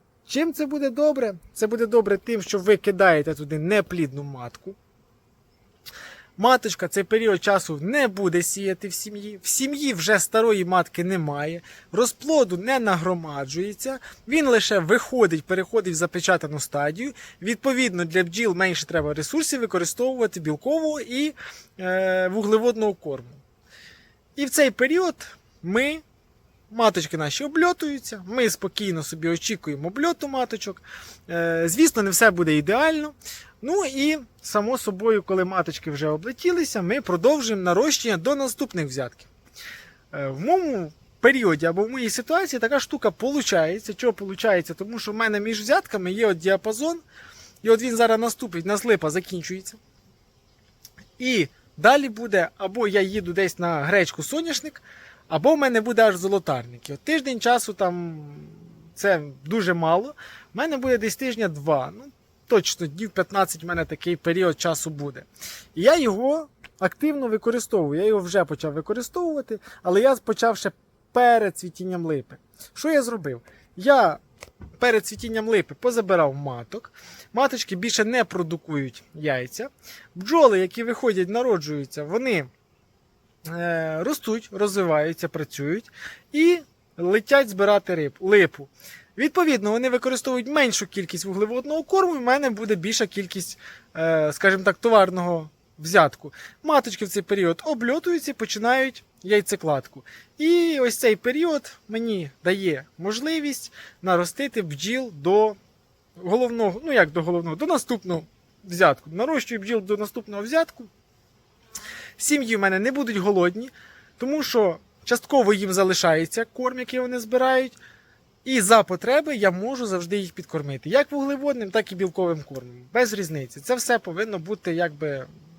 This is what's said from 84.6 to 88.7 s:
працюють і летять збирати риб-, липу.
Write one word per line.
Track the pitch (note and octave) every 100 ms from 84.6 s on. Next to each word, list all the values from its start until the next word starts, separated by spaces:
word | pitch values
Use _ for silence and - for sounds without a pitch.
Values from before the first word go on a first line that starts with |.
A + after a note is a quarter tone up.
| G#3 G3 F3 D3+ D#3 E3 E3
працюють | E3 D3+ - C#3+ F#3+ - - - - _
і | D4 E4 F4 C#4+ _ _ -
летять | F3 G#3+ - C#4 B3
збирати | F#3+ G3+ G#3 - E3+
риб-, | C#3+ -
липу. | F#3 G#3 E3 - C#3